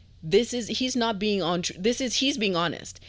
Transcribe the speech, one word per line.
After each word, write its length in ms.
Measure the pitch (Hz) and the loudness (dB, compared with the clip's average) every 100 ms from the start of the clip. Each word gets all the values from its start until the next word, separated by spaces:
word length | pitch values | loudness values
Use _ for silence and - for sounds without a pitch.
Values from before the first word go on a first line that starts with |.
| - - 160 | -20 -14 2
this 280 | 196 233 | 4 4
is, 160 | 247 214 | -2 -4
he's 260 | 220 254 247 | -2 -2 0
not 240 | 226 202 | 0 0
being 240 | 214 202 | 0 0
on, 200 | 165 175 | 0 0
tr-, 100 | 175 - | -2 -2
this 240 | 196 247 | 0 0
is, 160 | 262 - | 0 0
he's 220 | 262 208 | 0 2
being 160 | 208 165 | 0 2
honest. 460 | 170 - - - | 0 -2 -10 -16